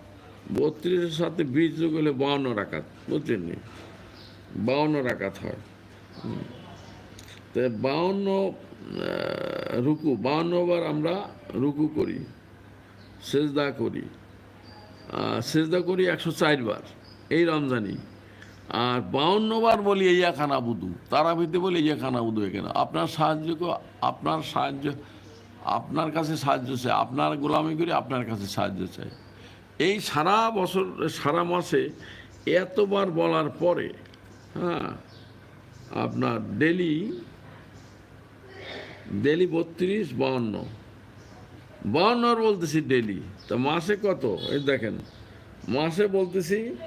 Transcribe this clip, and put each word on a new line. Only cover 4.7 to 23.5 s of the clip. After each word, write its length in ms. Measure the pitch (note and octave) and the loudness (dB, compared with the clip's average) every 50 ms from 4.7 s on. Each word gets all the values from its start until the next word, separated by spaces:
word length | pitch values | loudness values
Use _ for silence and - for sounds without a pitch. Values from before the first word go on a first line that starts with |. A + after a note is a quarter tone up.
| C3+ D3 D3+ D3+ D3+ C#3+ B2+ | 2 2 2 2 2 0 0
রাকাত 340 | B2 - - G2 G2 F#2+ - | -2 -2 -2 -4 -4 -4 -6
হয়। 140 | - - - - - - - - - - - - - - - - - | -8 -8 -8 -8 -12 -16 -20 -20 -20 -20 -20 -20 -20 -20 -16 -12 -10
হুম। 100 | A2+ A2+ - - - - - - - - - - - - - - - - - - - - - - - - | -8 -8 -8 -8 -10 -14 -16 -16 -18 -18 -18 -18 -18 -18 -18 -20 -20 -20 -20 -18 -18 -20 -20 -12 -6 -2
তো 140 | A2+ B2+ B2+ | 0 0 0
বাউন্ন, 840 | A2+ G2+ A#2+ C3+ C#3+ D#3+ F3 F#3 G3 G3 G3 G3 F#3+ G3 F#3+ F3+ | 0 0 0 0 2 2 2 2 0 0 0 0 2 2 0 -2
আহ, 1300 | - - - - - - - - G1+ G1+ G1+ G1+ G1+ G1+ G1+ G1+ G1+ G1+ G1+ - - - - - - B2 | -4 -8 -14 -18 -18 -16 -10 -8 -6 -4 -2 -2 -2 -2 -2 -2 -2 -2 -4 -4 -4 -4 -4 -2 0 2
রুকু, 360 | B2 D3 D#3 D3+ D#3 D3+ B2+ | 2 2 2 2 2 0 2
বাউন্ন 500 | G2+ A2 C3 D3 D#3 E3+ E3+ F3 F3 F3 | 2 2 2 2 2 2 2 2 2 2
বার 200 | F3 F3 E3+ E3 | 2 2 2 2
আমরা 420 | D#3 D3+ D3+ D3+ E3 F3+ G3+ G3+ - - - - - - | 0 0 0 0 0 0 -2 -4 -8 -12 -16 -12 -6 -2
রুকু 340 | A2+ C3 D3 C#3+ D3 D#3 D3+ - | 0 0 0 2 2 0 0 0
করি, 300 | C#3+ - F#2+ F#2 - - - - - - - - - - - - - - - - - - - - - | 0 0 0 -2 -6 -8 -10 -14 -18 -20 -20 -20 -20 -20 -20 -20 -20 -20 -20 -20 -20 -20 -20 -20 -16
সেজদা 480 | - - - C#3+ D3+ D3 C#3 D3 C#3+ C#3 | -6 0 2 2 2 2 2 0 0 0
করি, 320 | A#2+ - A2+ A2 - - - - - - - - - - - - - - - - - - - - - - - - | 0 -2 -2 -2 -2 -4 -8 -10 -12 -18 -20 -20 -20 -20 -20 -20 -20 -20 -20 -20 -20 -20 -20 -20 -20 -18 -12 -6
আহ, 280 | - - A2 A2 A2+ A2+ | -4 -2 -2 -2 -2 -2
সেজদা 400 | A#2 - - D#3 D#3+ D#3+ F3 F3+ | -2 0 0 2 2 2 2 0
করি 260 | E3+ F3 F#3 F3+ F#3 | 0 0 0 2 2
একশো 260 | F3+ D#3+ D#3 - E3+ | 2 2 0 -2 -2
চার 300 | D#3 - F3 D3+ D3 C3+ | 0 2 4 4 4 2
বার 200 | B2 - - - - - - - - - - - - - | 2 -2 -4 -4 -8 -14 -18 -20 -20 -20 -20 -12 -4 0
এই 140 | C#3+ E3 E3+ | 2 2 4
রমজানই। 520 | E3 D#3 D3+ D3 C3 B2+ A#2 G#2 F#2+ - - - - - - - - - - - - - - - - | 4 2 0 0 0 0 0 0 -2 -6 -8 -10 -14 -18 -20 -20 -20 -20 -20 -20 -20 -20 -18 -10 -4
আর 320 | - A2 A#2+ B2 B2 B2+ | 0 2 4 4 4 2
বাউন্ন 600 | G2 F#2 A#2+ C3+ D3 E3+ G3 G#3+ A3 A3 A3+ A3+ | 0 0 2 4 4 6 4 4 4 2 2 4
বার 220 | A3+ A3+ A3 G#3 | 6 6 6 6
বলি 340 | G3+ G3+ G3 G3 F#3+ F#3 F3+ F3+ | 6 4 4 6 6 6 8 6
ইয়া 140 | F3+ F3 | 6 4
খানা 280 | C#3+ C#3 D3 C#3+ C#3 C3 | 4 2 0 2 2 2
বুধু, 340 | A#2+ A#2 A2+ F2+ F2 F#2 F2 - - - | 2 0 -2 -2 -2 -6 -6 -8 -4 2
তারাবিতে 480 | B2 C#3 D#3 E3 E3+ E3 E3+ D#3 E3+ F3+ | 4 4 4 4 4 2 2 2 2 2
বলি 220 | F3 F#3+ F3 E3+ | 2 2 2 4
ইয়া 160 | D3+ D#3 D3 | 4 4 2
খানা 260 | A#2+ B2+ C3 B2+ A#2+ | 2 0 0 0 2
বুধু। 200 | A#2 A2+ A2 G#2+ | 2 2 2 2
এখানে 260 | G2+ F#2+ E2+ F#2+ F2+ F2+ - | 0 0 0 -2 -2 0 2
আপনার 320 | - C3+ - - D#3+ E3 | 2 2 2 2 0 0
সাহায্য 480 | D#3+ - D#3 D#3 D#3 D#3 D#3 D#3 E3 | 0 2 2 2 2 2 2 0 -2